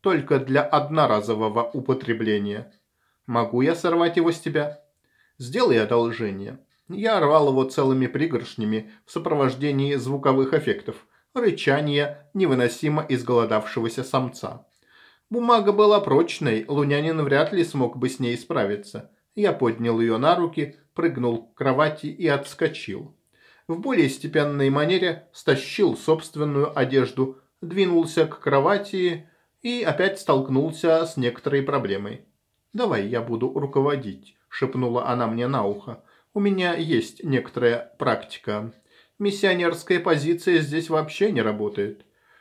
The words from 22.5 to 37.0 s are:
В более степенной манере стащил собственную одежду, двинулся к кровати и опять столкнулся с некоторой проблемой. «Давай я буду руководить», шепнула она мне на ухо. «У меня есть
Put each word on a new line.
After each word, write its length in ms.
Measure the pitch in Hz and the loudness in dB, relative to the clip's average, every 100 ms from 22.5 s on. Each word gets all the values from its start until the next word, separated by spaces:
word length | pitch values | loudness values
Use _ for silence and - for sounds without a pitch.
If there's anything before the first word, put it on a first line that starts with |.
| - 156 - - 95 - _ _ _ _ _ | -4 -4 -4 -10 -12 -14 _ _ _ _ _
В 140 | - 170 | -8 -6
более 300 | 262 214 135 | 0 2 2
степенной 600 | - 151 156 147 143 139 | 0 -4 0 0 2 2
манере 600 | 139 156 185 180 - - | 2 2 2 0 -4 -10
стащил 640 | - - 135 - - 180 | -4 0 0 -2 0 0
собственную 800 | 110 - 160 - 147 151 139 147 147 | 2 0 0 -2 -6 -2 0 0 0
одежду, 640 | 131 135 123 131 131 - _ _ | 2 2 2 0 -4 -6 _ _
двинулся 640 | 165 190 180 170 160 170 156 | -4 0 4 2 2 0 0
к 140 | - | -2
кровати 880 | 147 139 160 202 202 190 180 160 - _ _ _ | 0 2 4 2 -2 -2 -2 -2 -10 _ _ _
и 200 | 240 240 | -6 -2
опять 380 | 175 147 190 - | -2 0 0 0
столкнулся 880 | - 135 131 131 160 - 170 160 | 0 0 2 0 -2 0 2 2
с 100 | 160 | 0
некоторой 480 | 139 120 120 143 139 | -2 -4 -2 -2 -2
проблемой. 640 | 135 139 101 98 104 131 _ _ _ _ _ | 0 -2 -2 -4 -8 -14 _ _ _ _ _
«Давай 340 | 214 220 113 101 | -4 -2 0 -2
я 140 | 120 | -4
буду 300 | 117 113 131 | -4 -4 -4
руководить», 800 | 139 139 139 143 135 110 92 - _ _ | -4 -2 0 0 -2 -6 -12 -18 _ _
шепнула 580 | - 131 131 123 120 123 | -6 -4 -2 -2 -2 -2
она 200 | 123 117 | -2 -2
мне 200 | 117 123 | -2 -2
на 160 | 135 | -2
ухо. 400 | 101 101 123 - _ _ _ | -2 -4 -10 -16 _ _ _
«У 80 | 208 | -2
меня 320 | 202 185 175 | 0 2 0
есть 500 | 165 165 123 | 0 0 0